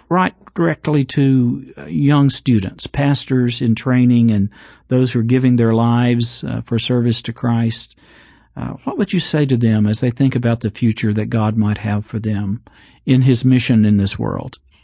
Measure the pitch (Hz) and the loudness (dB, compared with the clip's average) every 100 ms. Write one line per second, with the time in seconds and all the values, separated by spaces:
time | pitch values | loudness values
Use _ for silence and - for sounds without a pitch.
0 | - 175 185 - - - 165 151 - 151 | -4 -2 -2 -6 -10 -2 -2 -2 -2 -2
1 | 131 - 135 131 120 139 135 - - 165 | 0 0 2 4 2 -2 -10 -18 -8 0
2 | 143 147 139 - - 113 95 - - - | 2 4 2 0 0 0 0 -8 -10 -2
3 | 143 139 - 131 120 117 120 110 135 127 | 0 -2 -2 -2 -2 -2 -2 0 0 2
4 | 123 120 117 104 101 - - - - 127 | 4 4 4 2 0 -6 -20 -16 -2 0
5 | 127 120 113 127 127 123 113 113 117 120 | 0 0 0 2 2 2 2 2 2 2
6 | 120 120 117 - - 117 - 113 - 123 | 2 0 -2 -6 -8 -8 -4 -4 -2 0
7 | 117 117 - 117 123 117 117 110 - _ | 0 -2 -6 -6 -2 0 -2 -4 -12 _
8 | _ - - _ _ - - - - 359 | _ -20 -20 _ _ -12 -10 -10 -8 -6
9 | 202 185 - 151 139 123 117 110 104 110 | -4 -4 -2 -2 0 2 2 2 0 0
10 | 123 120 135 123 123 117 110 - 117 107 | -2 0 0 0 -2 -2 -4 -2 -2 0
11 | 110 107 110 113 107 110 107 104 107 104 | -2 -2 -2 -2 -2 0 -2 -2 -4 -4
12 | 104 107 107 101 101 107 - _ - _ | -6 -6 -4 -4 -4 -6 -10 _ -20 _
13 | - 135 131 120 131 127 - 117 107 101 | 0 2 4 2 2 2 2 4 4 2
14 | 98 - - - - - _ _ | 0 -2 -6 -6 -10 -16 _ _